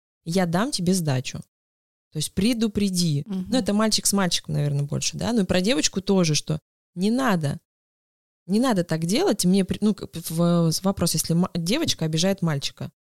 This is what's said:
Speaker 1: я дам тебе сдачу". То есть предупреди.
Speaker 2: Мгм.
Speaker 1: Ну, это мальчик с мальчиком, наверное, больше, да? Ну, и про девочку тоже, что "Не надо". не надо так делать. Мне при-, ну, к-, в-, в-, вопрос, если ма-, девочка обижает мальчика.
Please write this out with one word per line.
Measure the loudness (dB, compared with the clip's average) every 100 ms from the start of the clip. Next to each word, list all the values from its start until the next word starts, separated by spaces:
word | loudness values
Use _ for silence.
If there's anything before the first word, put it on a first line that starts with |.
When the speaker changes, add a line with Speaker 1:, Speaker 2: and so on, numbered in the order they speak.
| _ _
Speaker 1:
я | -4 -2 0
дам | 0 -2
тебе | -2 0
сдачу". | 0 0 -2 -4 -10 -16 _ _ _ _ _ _
То | -8
есть | -6
предупреди. | 0 0 2 0 0 0 2 0 0 -2
Speaker 2:
Мгм. | -6 -2
Speaker 1:
Ну, | -2
это | 0
мальчик | 2 2 0 0
с |
мальчиком, | 0 0 -2 -4
наверное, | -2 -2 -2
больше, | -2 -4 -4 -4
да? | -2
Ну, | 0
и |
про | 2 2
девочку | 2 0 0 -2
тоже, | 0 2 4
что | 0 -2 -6 _ _ _
"Не | -2 0
надо". | 2 2 2 0 -4 _ _ _ _ _ _ _ _ -2
не | 2
надо | 2 2
так | 0 -2
делать. | 0 2 2 2
Мне | 2 2 2
при-, | 0
ну, | 0
к-, | 0 -6
в-, | -10 -6 0 2 4 2
в-, | 0
вопрос, | -2 0 0
если | -2 0
ма-, | 0 0
девочка | -2 -2 0 0 -2 -2
обижает | 0 0 0
мальчика. | -2 -2 -6 -10 -14 _